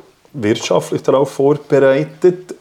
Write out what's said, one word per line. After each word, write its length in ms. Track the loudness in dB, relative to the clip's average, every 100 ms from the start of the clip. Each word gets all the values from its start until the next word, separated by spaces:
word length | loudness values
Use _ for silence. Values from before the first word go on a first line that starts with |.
| -18 _ _
wirtschaftlich 680 | -6 -2 -2 -2 -2 -2 -6
darauf 280 | 0 0 0
vorbereitet, 1200 | 0 0 0 0 2 2 2 -2 0 0 0 -10 -18